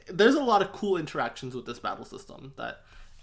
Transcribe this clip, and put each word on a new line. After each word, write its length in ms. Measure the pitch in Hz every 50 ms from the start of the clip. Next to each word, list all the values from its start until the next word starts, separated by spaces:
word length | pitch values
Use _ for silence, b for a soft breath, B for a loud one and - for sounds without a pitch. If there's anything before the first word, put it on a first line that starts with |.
| - -
there's 260 | 185 175 208 254 277
a 80 | 302 269
lot 200 | 240 214 196 190
of 100 | 196 -
cool 240 | - 208 202 185
interactions 580 | 170 156 - - 147 120 117 - - 135 127 127
with 100 | 123 120
this 120 | 120 120 -
battle 260 | - 92 95 - -
system 480 | - - - - - - - 131 135 - -
that 240 | 117 120 - - - b b b b b b b